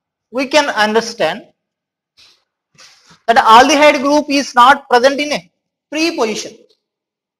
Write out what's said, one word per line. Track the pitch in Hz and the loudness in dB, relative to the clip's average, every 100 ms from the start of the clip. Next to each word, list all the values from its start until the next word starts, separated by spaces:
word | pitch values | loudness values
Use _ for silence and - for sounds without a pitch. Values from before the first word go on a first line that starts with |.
| _ _ _ | _ _ _
we | 240 269 | -8 -2
can | 302 285 | -2 -2
understand | 214 214 220 220 - 160 202 - _ _ _ _ _ _ _ _ _ _ _ _ _ _ _ _ _ - | -2 -2 -2 -4 -6 -6 -6 -16 _ _ _ _ _ _ _ _ _ _ _ _ _ _ _ _ _ -2
that | 233 | 0
aldehyde | 214 226 269 294 302 294 | 4 6 4 4 2 2
group | 277 294 294 | 0 -2 -2
is | 285 262 | -4 -2
not | 247 247 277 - | 2 4 2 0
present | 247 262 277 | 0 0 -2
in | 294 | -6
a | 226 - _ _ _ _ | -10 -12 _ _ _ _
free | 294 330 320 | -6 -6 -4
position. | 220 208 - - _ _ _ _ _ _ _ | -6 -8 -12 -20 _ _ _ _ _ _ _